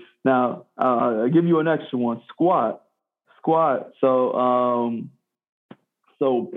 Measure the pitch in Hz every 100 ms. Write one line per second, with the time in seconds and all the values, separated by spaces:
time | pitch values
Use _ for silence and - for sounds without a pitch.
0 | - _ 135 127 123 - - - 127 120
1 | 123 110 120 165 170 165 156 151 156 127
2 | 120 117 - - 170 175 110 - _ _
3 | _ _ _ _ - 160 160 120 - -
4 | 135 127 127 - 127 123 123 120 117 117
5 | - - _ _ _ _ _ - _ _
6 | _ _ 135 123 -